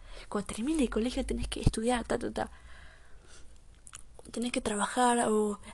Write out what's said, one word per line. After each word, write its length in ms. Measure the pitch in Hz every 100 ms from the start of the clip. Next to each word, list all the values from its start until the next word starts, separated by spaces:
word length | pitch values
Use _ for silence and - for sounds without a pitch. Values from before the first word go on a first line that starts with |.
| - - -
cuando 180 | 208 190
termine 360 | - 254 320
el 80 | 226
colegio 340 | 220 240 269
tenés 240 | 247 240 233
que 120 | -
estudiar, 420 | - - 226 247
ta, 140 | - 240
ta, 120 | -
ta. 200 | 220 220 - - - - - - - - - - - - - - - - - -
Tenés 220 | - 240
que 80 | 254
trabajar, 680 | 240 208 196 254 247 240 233
o 280 | 214 214 208 -